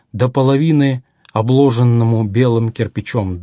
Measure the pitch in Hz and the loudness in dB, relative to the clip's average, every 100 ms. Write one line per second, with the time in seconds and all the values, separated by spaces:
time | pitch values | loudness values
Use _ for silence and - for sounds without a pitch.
0 | _ 107 123 131 135 139 160 151 139 127 | _ -4 -2 0 0 2 2 2 0 -2
1 | - _ _ 110 113 131 139 117 123 117 | -8 _ _ -4 0 2 2 2 2 2
2 | 113 113 107 104 127 113 117 - 107 - | 2 0 -2 0 0 0 -2 -4 -6 -6
3 | - 120 95 90 | -8 -6 -6 -8